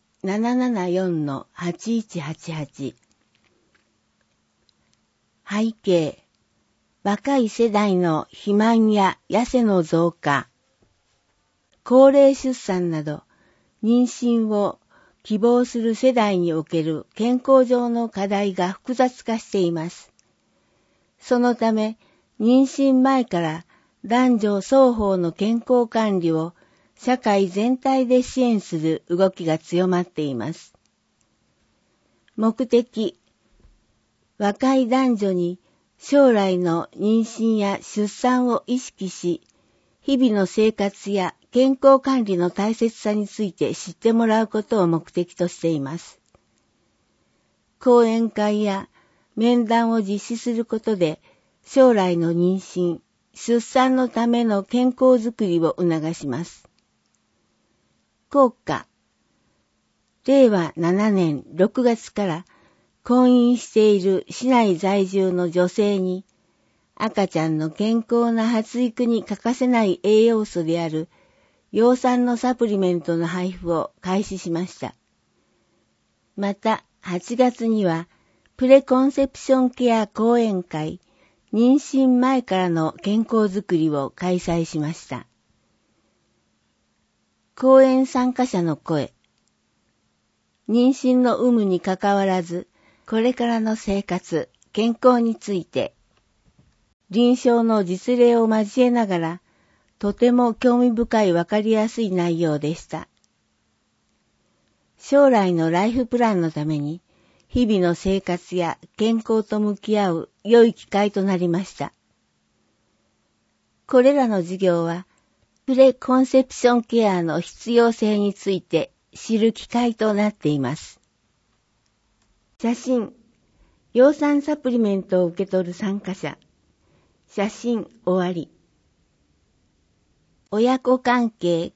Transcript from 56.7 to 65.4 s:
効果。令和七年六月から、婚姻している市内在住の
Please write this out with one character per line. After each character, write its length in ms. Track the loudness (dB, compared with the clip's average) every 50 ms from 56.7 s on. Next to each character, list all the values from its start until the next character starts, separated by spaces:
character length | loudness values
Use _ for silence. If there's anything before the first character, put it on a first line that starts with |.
| _ _ _ _ _ _ _ _ _ _ _ _ _ _ _ _ _ _ _ _ _ _ _ _ _ _ _ _ _ _ _ _
効 220 | 2 4 4 2
果。 360 | 2 _ _ -6 -6 -6 -8 _ _ _ _ _ _ _ _ _ _ _ _ _ _ _ _ _ _ _ _ _ _ _ _ _ _ _ _
令 240 | 2 4 6 6 6
和 240 | 4 2 -2 -4 -4
七 360 | -4 -2 0 0 0 0 0
年 320 | 0 2 0 0 -2 -4 -8 -8 -2
六 300 | 0 0 0 0 0 0
月 280 | 0 0 -2 -6 -10
か 140 | -8 -6 -4
ら、 200 | -4 -6 -8 -10 _ _ _ _ _ _ _ _ _ _ _ -4
婚 260 | 0 2 4 4 4
姻 280 | 4 4 4 2 0
し 140 | -2 -4 -2
て 180 | 0 2 4 4
い 100 | 4 2
る 240 | 2 0 -2 -2 -4 -8
市 180 | -12 -6 -2
内 300 | 0 2 2 2 2 0
在 300 | 0 -2 0 0 0 -2
住 240 | -2 -2 -2 -2 0
の 180 | -2 -2